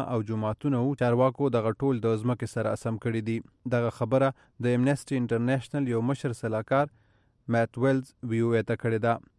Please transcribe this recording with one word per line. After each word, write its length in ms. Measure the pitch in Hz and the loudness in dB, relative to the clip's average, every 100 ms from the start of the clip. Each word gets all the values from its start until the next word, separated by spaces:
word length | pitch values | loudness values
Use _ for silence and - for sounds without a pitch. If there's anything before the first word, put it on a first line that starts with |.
| 131 | 0
او 140 | 123 | -2
جوماتونه 580 | 107 110 107 110 147 131 | -2 -2 -2 -2 0 0
وو، 140 | 131 | 0
چارواکو 540 | 139 123 120 131 123 139 | 0 2 4 2 2 0
دغه 220 | 117 110 | 0 0
ټول 300 | 110 139 123 | 0 0 0
د 160 | 113 110 | 0 0
ځمکې 300 | 120 120 113 | 0 -2 -4
سره 280 | 120 110 | -4 -2
سم 220 | 107 117 113 | -2 -4 -4
کړي 240 | 123 110 | -4 -4
دي. 220 | 107 117 - _ 127 | -2 -4 -6 _ -2
دغه 240 | 120 117 | 0 0
خبره 420 | - 113 131 135 - _ - | -2 0 2 2 -2 _ -4
د 60 | 120 | 0
امنیسټي 480 | 123 131 143 - 135 | 2 2 0 -2 -2
انټرنیشنل 720 | 120 113 120 135 - 147 131 | 0 0 0 -2 -2 -4 -2
یو 120 | 117 | 0
مشر 320 | 120 135 139 | 0 -2 -4
سلاکار 540 | 113 113 110 110 135 147 _ _ _ _ _ - | -4 -4 -4 0 0 0 _ _ _ _ _ -2
میت 300 | 117 113 - | 0 0 0
ویلز 360 | 131 135 127 _ | 0 0 -2 _
وی 180 | 123 113 | -4 0
او 100 | 117 | 2
ای 120 | 113 | 2
ته 120 | 107 | 0
کړې 240 | 113 117 113 | -2 -2 0
ده. 200 | 117 117 - | 0 -2 -4